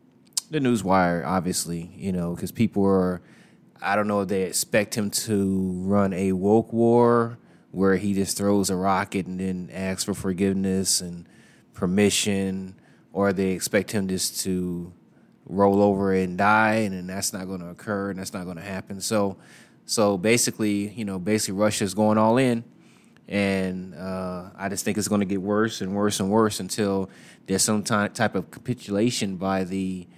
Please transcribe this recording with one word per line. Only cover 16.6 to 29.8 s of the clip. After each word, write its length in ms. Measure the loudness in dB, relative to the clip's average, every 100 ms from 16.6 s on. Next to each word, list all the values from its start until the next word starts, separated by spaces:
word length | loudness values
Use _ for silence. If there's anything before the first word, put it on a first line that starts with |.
| 4 2
and 180 | -2 -4
then 100 | -8
that's 260 | -6 -6
not 160 | -6 -8
gonna 220 | -10 -10
occur, 400 | -12 -6 -4 -4
and 80 | -6
that's 160 | -10
not 140 | -10 -10
gonna 120 | -10
happen. 400 | -10 -10 -10 -10
So, 380 | -2 0 0 -4 -14 -20 -20 _ -6
so 320 | 2 2 4
basically, 680 | 2 2 2 0 -2 0 -4
you 180 | -6 -6
know, 140 | -4
basically 400 | 0 0 0 0
Russia's 340 | 0 2 -2
going 240 | 2 4 6
all 200 | 4 4
in, 240 | 2 0 -4 -16 -20 _ _ _ -6
and, 640 | 0 0 0 -2 -4 -10
uh, 560 | -12 -8 -6 -6 -8 -12 -10
I 120 | -6
just 160 | -4
think 140 | -2 -2
it's 100 | 0
gonna 180 | 0 0
get 140 | -2
worse 400 | 0 0 0 -2
and 160 | -4 0
worse 240 | 0 0
and 120 | 2
worse 280 | 4 2 0
until 480 | -6 -2 0 0 -4 -10 -20 -18 -4
there's 160 | 0
some 220 | 2 0
ty-, 240 | 0 0 0
type 260 | 0 0
of 160 | 0 -6
capitulation 840 | -10 -8 -8 -4 0 0 0 -4 -4
by 280 | -2 -2
the 440 | -2 -4